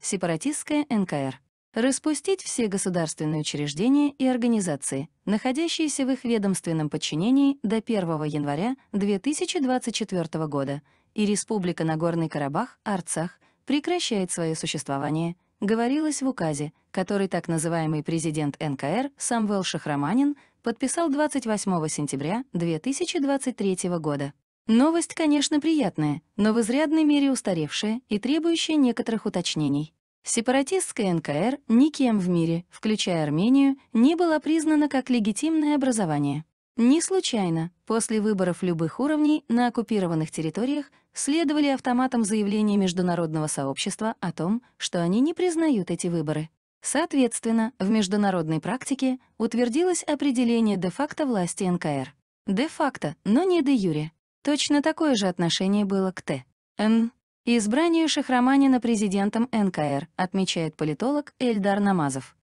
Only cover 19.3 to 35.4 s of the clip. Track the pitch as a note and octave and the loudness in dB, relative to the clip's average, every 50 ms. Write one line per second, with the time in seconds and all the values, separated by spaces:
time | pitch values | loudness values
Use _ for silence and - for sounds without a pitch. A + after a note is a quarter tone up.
19.3 | B3 A3+ G#3+ G3+ G#3 F#3+ F3 - - D#3 - D#3 C#3+ C#3+ C#3+ D#3 G#3+ C4 C#4+ C#4+ | -2 0 0 0 0 -2 -2 -4 -6 -6 -4 -4 -2 -2 -2 0 2 2 2 2
20.3 | C#4+ _ _ _ _ _ - A#3 A3+ - C4+ B3+ - E4+ E4+ D#4 C4+ D4 D4+ D4 | 0 _ _ _ _ _ -6 -6 -4 -2 -4 -2 -2 0 0 0 2 0 0 0
21.3 | - C4+ - A3 G#3+ G3 - G3 F3+ E3 D#3 D#3 - D#3 D3 - C#3 C3+ D3 D#3+ | -2 -4 -2 -2 -2 -2 0 0 0 0 -2 -2 -4 -4 -4 -4 -4 -4 -4 -4
22.3 | G#3 B3 C4 _ - F3 F3 E3+ D#3+ D#3 - B3+ C#4 - F4+ - - D#4+ C4+ C4+ | -4 -4 -6 _ -4 -2 -2 0 -2 -2 -2 -4 -4 -2 -4 -4 -2 -2 0 0
23.3 | C#4 C4+ - C4 - - G3+ G3 F#3 - - F3 F3 E3+ D3+ D3+ C#3+ C#3+ C#3+ C#3+ | 0 0 -2 -4 -4 -2 0 0 0 0 -2 -2 -2 -2 -2 -2 -2 -2 -4 -8
24.3 | - _ _ _ _ _ - - A3 A#3+ C#4 D#4+ E4 E4+ D#4 - - - D#4+ D4+ | -10 _ _ _ _ _ 0 2 4 6 6 4 4 2 -2 -2 -2 0 2 2
25.3 | D4 D4 C#4 - D#4 D4 D4 D#4+ D#4+ D4 A3+ E3+ - D#3 D3+ D3 C#3+ - _ _ | 4 2 2 2 0 2 2 2 2 2 2 0 0 0 0 0 0 -4 _ _
26.3 | - G3 G3+ A3 A3 A#3+ A3 G3+ B3+ C#4+ D#4+ C#4+ D#4+ D#4+ D#4 D4 D4 C#4+ C#4 C#4 | -2 2 2 4 4 2 2 2 2 2 2 2 2 4 4 4 4 4 4 2
27.3 | B3+ - - G#3 F3+ E3 D3+ D3 - - G#3+ G#3+ A3 B3+ _ - G#3+ G3+ - C4 | 2 0 0 -2 0 0 -2 -2 -4 -4 -2 -2 -2 -4 _ -4 -4 -2 0 0
28.3 | D4+ E4 D#4 E4+ E4+ D#4+ - - D#4 D4 C4 A#3+ A#3 - A#3 A#3 A3 G3+ - G#3 | 0 2 2 0 0 0 0 0 2 4 4 4 2 0 -2 -2 -2 -2 -2 -2
29.3 | - F3+ E3+ - - D#3+ D3+ C#3 C#3+ C#3+ D3+ - _ _ _ _ _ _ - - | -2 -2 -2 -2 -2 0 0 0 0 -2 -2 -6 _ _ _ _ _ _ -6 -4
30.3 | - A#3 A3+ B3+ B3+ C#4 C#4 - F#4+ - - - - - G3+ F#3 E3+ D#3+ - D#3 | -2 -2 0 2 2 2 2 0 0 -2 -2 -4 -4 -2 0 2 0 0 0 -2
31.3 | C#3+ D3+ G3 B3 C#4+ - _ - A3+ A#3+ D4 D#4 - - C4 A#3+ G#3+ G3+ F3 F3+ | -2 0 0 0 -2 -4 _ 2 4 4 4 4 4 2 2 2 2 2 2 2
32.3 | F3 E3+ E3 E3 E3 E3+ - _ - - - G#3+ G#3+ - - G3 F3 D#3+ D3+ D3 | 2 2 2 2 0 -2 -4 _ -18 -6 -2 -2 -2 0 0 0 0 0 0 0
33.3 | D3 D#3+ G3+ B3 C4+ C#4 C#4 C#4 C4+ - _ _ - A3 A#3+ D4+ E4+ E4 F4 E4 | 0 2 2 4 4 6 4 4 2 -2 _ _ 2 4 4 4 4 4 2 2
34.3 | D#4 D4+ - C#4+ D#4+ E4 D4+ D#4 D#4 D4 D4+ C#4+ - C4 B3+ - B3 A#3+ G3 A3 | 2 0 0 0 0 2 2 2 2 4 2 2 0 -2 0 0 0 2 2 0
35.3 | G3+ - | -2 0